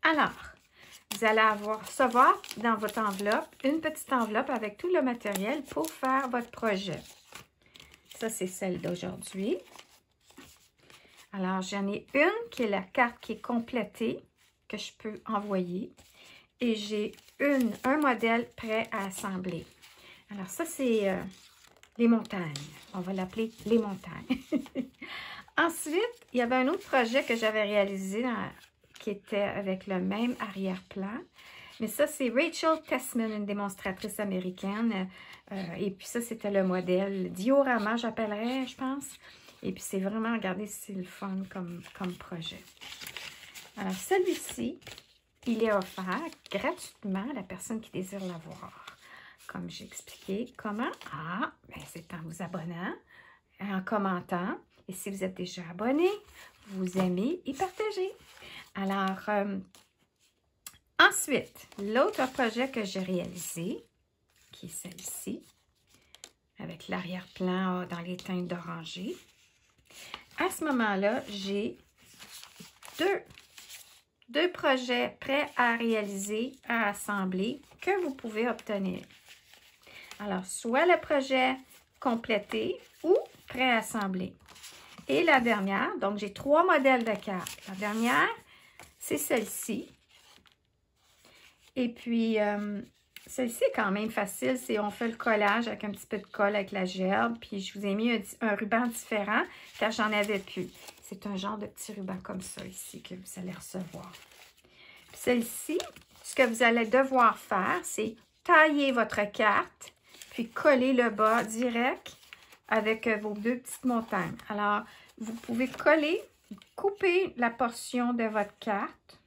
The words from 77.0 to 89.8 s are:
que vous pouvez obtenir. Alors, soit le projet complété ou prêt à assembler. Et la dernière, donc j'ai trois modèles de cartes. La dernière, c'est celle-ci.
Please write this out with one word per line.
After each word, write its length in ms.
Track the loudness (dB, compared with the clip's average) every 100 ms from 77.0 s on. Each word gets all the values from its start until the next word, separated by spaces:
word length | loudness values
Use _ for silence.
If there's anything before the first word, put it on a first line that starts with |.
| -4 -2 -2 0 -2 -4 -12 -8
que 220 | -2 0
vous 120 | 0
pouvez 340 | -4 -8 -2 -2
obtenir. 520 | -2 -4 -2 -2 -4 -10 -20 -20 -20 _ -20 -20 _ -20 -20 -20 -10
Alors, 260 | -4 -4
soit 420 | -4 -6 0 4 6
le 140 | 6
projet 560 | 6 2 4 4 4 0 -8 -20 _ _
complété 760 | 0 0 0 -2 0 -2 -2 -4 -8 -6
ou 140 | 4 4 4 -14 -12
prêt 240 | 0 4
à 80 | 4
assembler. 560 | 2 -2 -2 -2 -6 -10 -20 -20 -20 -20 -20 -20 0
Et 140 | 2
la 180 | 6 6
dernière, 560 | 6 2 2 0 0 0
donc 200 | -2 -2
j'ai 140 | -6
trois 320 | -6 4 6
modèles 400 | 8 6 6 6
de 100 | 4
cartes. 480 | -2 -2 -6 -6 -10 -12
La 60 |
dernière, 540 | -6 -4 0 2 4 4 0 -12 -20 -20 _ -20 _
c'est 200 | -4 -4
celle-ci. 720 | 2 0 0 -6 -4 -6